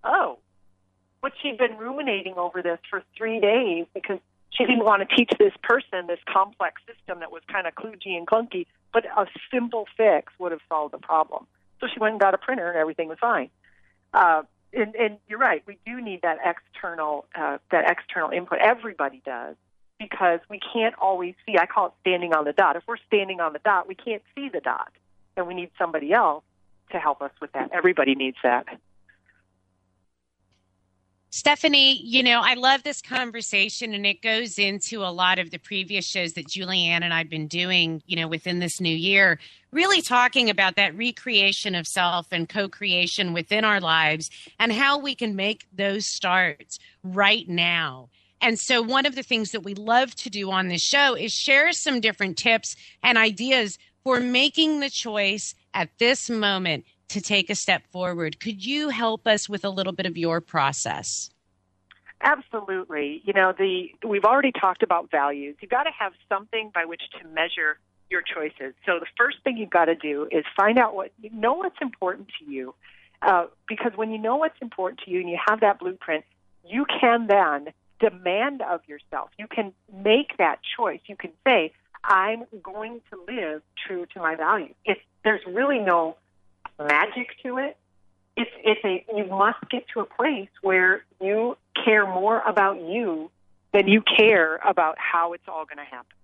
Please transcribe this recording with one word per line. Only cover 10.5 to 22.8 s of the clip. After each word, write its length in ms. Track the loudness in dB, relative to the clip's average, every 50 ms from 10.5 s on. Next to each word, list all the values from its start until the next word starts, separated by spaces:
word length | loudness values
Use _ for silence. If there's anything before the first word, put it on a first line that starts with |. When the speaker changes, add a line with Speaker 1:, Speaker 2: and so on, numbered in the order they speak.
| -6
Speaker 1:
have 80 | -8 _ _
solved 240 | -4 -4 -4 -6 -10
the 60 | -14
problem. 480 | -6 0 2 2 2 0 -2 -10 -10 _ _ _ _ _ _ _
So 60 | -8 -8 -6
she 80 | -2
went 120 | -2 -2 2
and 80 | 4
got 140 | 4 4 4
a 40 | 2
printer 300 | -2 -2 -4 -4 -2 -2
and 80 | 0
everything 320 | 0 0 0 0 -4 -6 -6
was 100 | -4 -2
fine. 300 | 0 0 0 0 -2 -4 _ _ _ _ _ _ _ _ _ _ _ _ 4
Uh, 300 | 4 6 6 6 4 0 _ _ _ _ _ -4
and, 220 | -4 -4 -2 0
and 240 | -2 -2 -2 -2 -6 _ _
you're 100 | -4 0
right, 240 | 2 2 2 0 _
we 120 | -12 -20 _ _
do 140 | -14 -14 -12
need 220 | -10 -10 -10 -4 -2
that 160 | -2 -2 0 -2
external, 840 | -4 -4 -4 _ _ _ -12 -10 -10 -6 -6 -4 -4 -4 -6 -8 _ _
uh, 240 | -6 -4 -4 -4 -6 _ _
that 200 | 0 2 2 2
external 400 | 0 0 -4 _ -6 -4 -4 -2
input. 280 | -4 -4 -4 -4 -2 2
Everybody 640 | 4 4 2 2 -2 -14 -6 -4 -4 -4 -4 -8 _
does, 320 | -10 -10 -10 -10 -12 -14 _ _ _ _ _ _ _ _ _
because 420 | -12 -12 -6 2 2 2 2 2 -2 _
we 100 | -16 -16 -14 -8 -4
can't 220 | -2 -2 -2 -2 0
always 340 | 0 0 0 0 -4 -8 -10 _ _
see. 120 | 0 2 2
I 80 | 2
call 220 | 2 2 0 0 0
it 40 | -4 _
standing 320 | _ 0 0 0 0 0 0
on 120 | 0 0
the 80 | 0 2
dot. 240 | 4 4 4 4
If 80 | 0